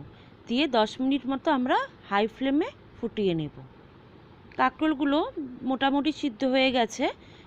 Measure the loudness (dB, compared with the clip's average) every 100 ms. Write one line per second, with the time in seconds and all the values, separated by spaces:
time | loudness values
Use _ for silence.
0 | -16 -20 -20 -18 -4 0 2 2 2 0
1 | 0 0 -2 -2 0 0 2 0 -2 -10
2 | -4 0 0 -2 0 0 0 -6 -20 -10
3 | -6 -2 0 0 -4 -10 -20 -20 -20 -20
4 | -20 -20 -20 -20 -10 -2 0 2 0 2
5 | 2 2 0 -4 -10 -6 -4 0 2 2
6 | 0 -2 -4 -2 0 2 4 2 0 -2
7 | -4 -4 -14 -20